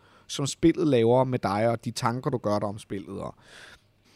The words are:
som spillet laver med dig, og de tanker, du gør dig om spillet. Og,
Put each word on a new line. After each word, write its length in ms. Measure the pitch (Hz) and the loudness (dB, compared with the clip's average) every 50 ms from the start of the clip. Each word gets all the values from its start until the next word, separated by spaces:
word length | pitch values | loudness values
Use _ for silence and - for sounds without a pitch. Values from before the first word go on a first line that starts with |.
| _ _ _ _ _ | _ _ _ _ _
som 200 | - - - 143 | -12 -8 -6 -4
spillet 400 | 131 - - - 165 165 - 170 | -6 -2 2 2 4 4 4 2
laver 380 | 151 131 120 113 113 123 127 131 | 2 4 4 4 6 4 4 4
med 140 | 131 127 120 | 2 0 -2
dig, 300 | - 98 98 104 113 117 | -2 -2 0 0 2 0
og 160 | 117 113 - | 0 -2 -4
de 60 | 120 | -8
tanker, 400 | 110 - - 117 117 127 123 147 | -6 -4 -2 -2 -2 -2 -4 -4
du 80 | 139 113 | -4 -4
gør 200 | - 104 104 104 | -2 -2 0 0
dig 100 | 104 104 | -2 -4
om 100 | 101 110 | -6 -10
spillet. 420 | - - 107 98 - - 98 92 | -10 -10 -10 -10 -10 -10 -10 -10
Og, 140 | - - - _ _ - - - - - - - _ _ _ _ _ _ _ | -10 -10 -12 _ _ -20 -20 -20 -20 -20 -20 -20 _ _ _ _ _ _ _